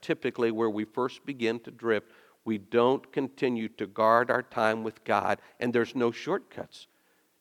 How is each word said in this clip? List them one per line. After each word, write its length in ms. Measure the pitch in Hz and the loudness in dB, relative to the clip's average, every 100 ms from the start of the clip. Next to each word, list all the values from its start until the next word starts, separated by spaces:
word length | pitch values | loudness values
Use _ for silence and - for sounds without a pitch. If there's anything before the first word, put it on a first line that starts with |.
typically 500 | - 151 127 - 117 | -6 -4 -4 -2 -2
where 180 | 110 113 | 0 -2
we 160 | 104 107 | -2 -6
first 400 | - 127 - - | -4 -6 -6 -14
begin 340 | 131 113 117 | -4 -2 -2
to 100 | - | -8
drift. 380 | 120 117 104 - - _ _ 113 | -8 -2 -2 -2 -16 _ _ -6
We 120 | 107 | -6
don't 540 | 95 120 120 135 - | 0 2 4 2 -2
continue 580 | - 131 - 131 117 110 | -6 -6 -2 -2 -2 -6
to 160 | - 101 | -8 -8
guard 460 | 101 110 117 123 | 0 4 4 4
our 120 | 123 | 0
time 400 | 123 - 110 110 | -2 -2 0 0
with 200 | 113 - | -4 -8
God, 360 | - 104 98 101 - - | -2 0 0 -4 -6 -6
and 140 | 123 | 0
there's 220 | 120 110 131 | 0 0 0
no 160 | 120 | -2
shortcuts. 760 | 117 147 185 - - - - - _ _ _ _ _ | -2 -4 -6 -6 -14 -16 -16 -20 _ _ _ _ _